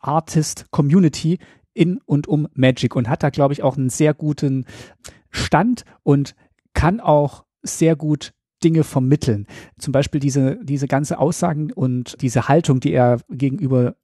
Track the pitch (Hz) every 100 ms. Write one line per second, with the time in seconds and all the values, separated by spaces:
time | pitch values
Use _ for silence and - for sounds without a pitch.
0 | - 151 160 160 156 - - - 143 175
1 | 170 - 160 185 - _ _ - 170 196
2 | - 147 147 151 147 - 131 127 123 131
3 | 117 156 147 - 139 139 139 131 127 -
4 | 151 147 151 147 143 135 127 - - _
5 | - - _ - - 151 220 247 - _
6 | - 143 139 - _ _ _ - 156 214
7 | - 151 143 - _ _ - - 160 160
8 | 151 151 - _ _ _ 170 160 147 139
9 | 131 147 - 104 101 - - - - 135
10 | 139 151 143 139 131 208 175 143 139 135
11 | 151 - 143 170 175 151 151 - 131 123
12 | 120 - 131 123 - 151 170 131 143 139
13 | 123 120 - 151 139 131 139 131 123 -